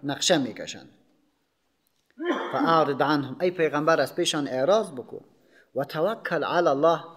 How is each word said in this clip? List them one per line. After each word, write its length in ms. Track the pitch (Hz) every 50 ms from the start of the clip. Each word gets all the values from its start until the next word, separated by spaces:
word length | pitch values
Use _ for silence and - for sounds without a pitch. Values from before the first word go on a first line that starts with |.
| -
نقشه 340 | 139 139 - - - 185 156
می‌کشند. 520 | 131 120 104 - - - - 98 - - _ _ _ _ _ _ _ _ _ _ _ _ _ _ _ _ _ _ _ _ _ _ _ _ _ - 311 349 302 - - -
فاعرض 500 | - 131 143 165 165 160 156 139 143 127
عنهم، 360 | 151 139 156 143 139 127 131 -
ای 100 | 175 185
پیغمبر، 500 | 175 - 165 151 135 147 151 160 165 -
از 140 | 139 127 -
پیشان 320 | - 175 160 - 156 143 -
اعراض 440 | 117 131 131 151 196 226 214 190
بکو. 280 | 147 127 113 - - - - _ _ _ _ _ _ - _ _ _
و 80 | 120 139
توکل 600 | 135 - 156 156 196 226 220 - - 180 156 139
علی 240 | 98 139 175 175 160
الله 320 | 143 139 151 165 170 156 - - -